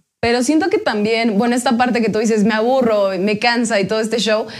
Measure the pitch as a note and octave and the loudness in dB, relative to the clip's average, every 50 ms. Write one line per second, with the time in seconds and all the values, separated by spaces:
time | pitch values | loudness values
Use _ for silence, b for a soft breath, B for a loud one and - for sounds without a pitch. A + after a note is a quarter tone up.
0 | _ _ _ - - A#3 A#3+ B3 B3 C#4+ D#4 D#4 F#4 - G#4+ G#4 - C4+ A3 G#3 | _ _ _ -4 -2 0 0 0 0 2 0 0 2 0 0 0 0 -2 -2 -2
1 | G#3 A3 A3+ A3+ A#3 A#3 G3+ G3+ B3 A#3+ A#3+ B3+ B3 C4 A3+ A#3 B3 B3+ A3 A#3+ | 0 0 0 0 0 0 0 2 0 0 0 0 0 0 2 2 2 2 2 0
2 | A3 G3+ G#3+ G#3+ A#3 G#3+ A3+ G#3+ G3 A3 G#3+ A3 A3 B3 C4 C4+ A#3+ A3+ G#3+ G#3 | 0 0 0 0 0 0 2 2 2 2 2 2 0 2 2 2 2 2 2 2
3 | G3 G3 F#3+ F3+ G3 G#3+ G#3+ G#3 A#3 A#3+ A#3 B3 A#3 G#3 A3+ G3+ F#3+ F#3+ A3 A3 | 0 0 -2 -2 -2 -2 -2 0 0 0 0 0 -2 0 0 -2 0 0 -2 -2
4 | A3 G#3+ A3+ A#3+ F#3 A3 G#3+ A3 A#3+ B B | -2 -2 -2 -2 -2 -2 -2 -2 -4 B B